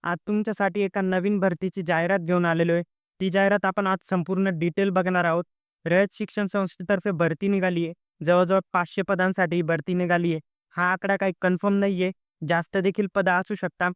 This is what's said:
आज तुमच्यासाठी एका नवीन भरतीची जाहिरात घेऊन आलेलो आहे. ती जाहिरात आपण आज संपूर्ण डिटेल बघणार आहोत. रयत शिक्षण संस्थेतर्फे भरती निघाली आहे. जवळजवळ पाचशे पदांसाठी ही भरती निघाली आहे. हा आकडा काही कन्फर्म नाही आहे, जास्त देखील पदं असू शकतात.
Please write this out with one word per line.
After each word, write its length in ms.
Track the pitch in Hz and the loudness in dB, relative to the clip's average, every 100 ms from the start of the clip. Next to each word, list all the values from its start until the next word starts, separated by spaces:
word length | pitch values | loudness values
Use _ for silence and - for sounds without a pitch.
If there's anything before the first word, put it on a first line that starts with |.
आज 140 | - 175 - | -6 -6 -4
तुमच्यासाठी 520 | 208 214 208 196 202 | -2 -2 -2 -2 0
एका 180 | 196 202 | -2 0
नवीन 380 | 190 185 190 208 | 0 0 0 0
भरतीची 420 | 190 175 185 196 | 0 0 -4 -4
जाहिरात 360 | 170 165 170 196 | -2 0 2 0
घेऊन 260 | 165 180 | 0 0
आलेलो 280 | 175 165 170 | 2 2 2
आहे. 100 | 165 175 _ _ _ | 0 -2 _ _ _
ती 80 | 190 | 0
जाहिरात 340 | 190 196 202 | 2 4 2
आपण 220 | 190 196 196 | 0 0 0
आज 220 | 185 - | -2 -2
संपूर्ण 420 | 185 165 185 196 165 | -2 0 0 0 0
डिटेल 320 | 170 160 196 | -2 0 0
बघणार 340 | 185 180 180 | 2 0 0
आहोत. 200 | 170 170 175 _ _ _ | 0 0 -4 _ _ _
रयत 300 | 160 175 196 | 0 2 2
शिक्षण 320 | - 208 - 202 | -2 -6 -4 -2
संस्थेतर्फे 640 | 208 190 - 175 196 208 | -2 -4 -6 -2 0 0
भरती 380 | 165 170 160 202 | 0 0 0 0
निघाली 360 | 196 185 175 | 2 0 0
आहे. 80 | 165 175 _ _ | -4 -8 _ _
जवळजवळ 360 | 156 175 180 190 - | 2 4 4 2 0
पाचशे 300 | 180 175 - 190 | -2 -2 -4 -2
पदांसाठी 480 | 185 190 190 175 170 | 0 2 2 0 0
ही 60 | |
भरती 320 | 160 165 165 | 0 -2 0
निघाली 380 | 180 175 175 175 | -2 2 0 0
आहे. 80 | 156 _ _ _ | -2 _ _ _
हा 160 | - 180 | -4 -2
आकडा 240 | 185 196 196 | -2 -2 0
काही 160 | 196 175 | -2 0
कन्फर्म 340 | 185 180 202 | 0 2 2
नाही 280 | 202 202 180 | 2 0 0
आहे, 100 | 185 - _ _ | -2 -4 _ _
जास्त 360 | 156 170 - 196 | -2 -2 0 0
देखील 280 | 185 196 196 | 0 0 -2
पदं 180 | 202 185 | 0 2
असू 220 | 175 190 | 0 -2
शकतात. 380 | 202 185 _ 180 | -6 -6 _ -4